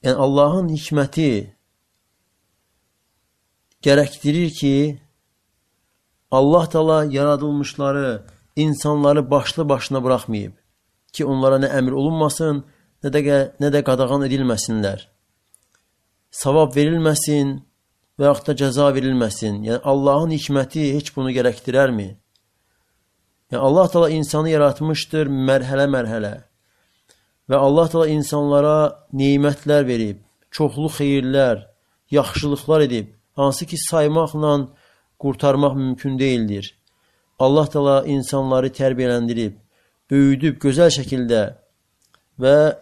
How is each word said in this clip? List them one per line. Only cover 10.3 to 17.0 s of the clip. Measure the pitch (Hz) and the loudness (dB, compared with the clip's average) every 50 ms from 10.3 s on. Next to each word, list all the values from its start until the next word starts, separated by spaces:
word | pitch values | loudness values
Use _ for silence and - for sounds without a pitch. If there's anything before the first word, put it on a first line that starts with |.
| 113 104 101 98 - _ _ _ _ _ _ _ _ _ _ _ | -6 -6 -6 -10 -14 _ _ _ _ _ _ _ _ _ _ _
ki, | _ - 156 | _ -6 -4
onlara | 135 135 131 131 135 135 135 | -2 -2 2 2 4 4 4
nə | 139 131 143 135 | 0 0 0 0
əmr | 127 127 131 135 | -2 0 -2 -2
olunmasın, | 139 156 165 160 156 147 139 - 160 156 147 143 139 _ _ _ _ _ _ _ - | -2 -2 0 0 0 -2 -2 -2 -4 -2 -2 -4 -6 _ _ _ _ _ _ _ -8
nə | 143 | -2
də | 135 151 143 | -2 0 0
qə-, | 143 143 139 135 135 - _ | 2 2 2 0 -2 -4 _
nə | 143 143 143 | -2 0 0
də | 147 - | 0 2
qadağan | 139 131 127 135 123 135 143 139 | 0 0 0 0 0 0 -2 0
edilməsinlər. | 135 131 139 135 123 113 107 - - 113 110 101 98 98 104 - _ _ _ _ _ _ _ _ _ _ _ _ _ _ _ _ _ _ _ _ _ _ _ _ _ | -2 -2 -2 0 -2 -2 -2 -4 -4 -2 -2 -2 -2 -4 -6 -14 _ _ _ _ _ _ _ _ _ _ _ _ _ _ _ _ _ _ _ _ _ _ _ _ _
Savab | - - - 143 139 156 156 143 131 | -16 -6 -2 2 4 4 2 4 2
verilməsin | 143 147 151 165 165 | 0 2 2 0 0